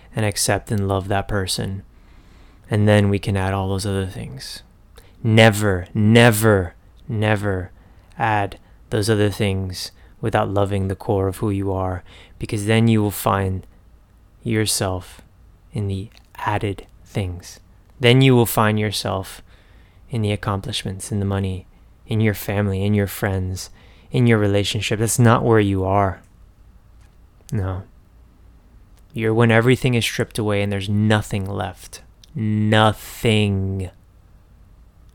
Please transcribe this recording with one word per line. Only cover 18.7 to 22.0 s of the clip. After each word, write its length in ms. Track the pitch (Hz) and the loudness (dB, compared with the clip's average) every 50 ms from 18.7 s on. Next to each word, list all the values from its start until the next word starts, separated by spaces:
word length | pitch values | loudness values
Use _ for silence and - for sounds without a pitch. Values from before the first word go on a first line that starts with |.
| 107 107 | 0 0
yourself 640 | 107 104 - - - 101 98 95 95 - - - - - - - _ _ - - - _ _ - - - | -2 -4 -4 -6 -4 -4 -4 -6 -6 -10 -14 -20 -20 -20 -20 -20 _ _ -20 -20 -20 _ _ -20 -14 -8
in 140 | 127 113 | -6 -4
the 100 | 107 104 | -2 -2
accomplishments, 800 | 104 - - 110 98 98 - - - - - 98 95 95 - - | -2 -2 -2 -4 -4 -4 -4 -6 -8 -8 -8 -8 -10 -10 -8 -6
in 80 | 107 101 | -4 -2
the 60 | 98 | -2
money, 400 | 98 98 98 98 95 92 95 - - - - - - - _ | -2 -2 -2 -2 -4 -6 -8 -10 -16 -20 -20 -20 -20 -20 _